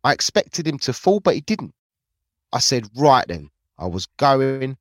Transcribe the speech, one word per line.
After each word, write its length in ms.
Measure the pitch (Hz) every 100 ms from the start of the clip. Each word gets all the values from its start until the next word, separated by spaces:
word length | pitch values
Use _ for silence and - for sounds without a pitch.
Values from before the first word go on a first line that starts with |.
I 80 | 147
expected 520 | 139 - 208 - -
him 140 | 156 139
to 140 | -
fall, 260 | 123 190 208
but 160 | 185
he 60 | 110
didn't. 320 | - - 92 _ _ _ _ _ _ _ _
I 60 | 123
said, 280 | - 127 107
'Right 320 | 117 147 131 -
then.' 220 | 85 73 _ _ -
I 100 | 90
was 180 | 90 - -
going 600 | 143 135 135 135 131 131